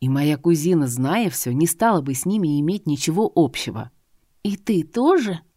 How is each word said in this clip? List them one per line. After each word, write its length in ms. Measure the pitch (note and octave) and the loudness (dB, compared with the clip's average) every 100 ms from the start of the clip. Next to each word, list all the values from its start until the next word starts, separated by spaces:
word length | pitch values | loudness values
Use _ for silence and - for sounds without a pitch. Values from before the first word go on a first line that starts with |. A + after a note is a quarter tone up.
И 80 | B2+ | -2
моя 260 | C#3 C#3+ D3 | 2 2 0
кузина, 500 | E3+ E3 D#3+ F3 C3+ | 2 2 2 2 0
зная 420 | A#2+ C3 G3 G#3+ | -2 -2 0 -2
всё, 240 | - - | -4 -4
не 120 | B2 E3 | 0 0
стала 360 | - A3+ F#3+ | 2 2 2
бы 120 | C3+ | 0
с 120 | C3 F3+ | -4 -2
ними 340 | G#3+ E3+ D3 | 0 0 0
иметь 280 | D3 G3 - | 0 -2 -2
ничего 440 | C#3+ - E3 A3 | -2 -2 0 0
общего". 580 | - D3 - - G#2+ A2 - _ _ _ _ | 2 0 0 -8 -8 -12 -16 _ _ _ _
"И 140 | G3+ G3 | -6 -6
ты 260 | - G3 | -2 -2
тоже?" 560 | D#3 A3+ C#4 F#4 A3 E3+ - | -2 0 2 2 0 -4 -10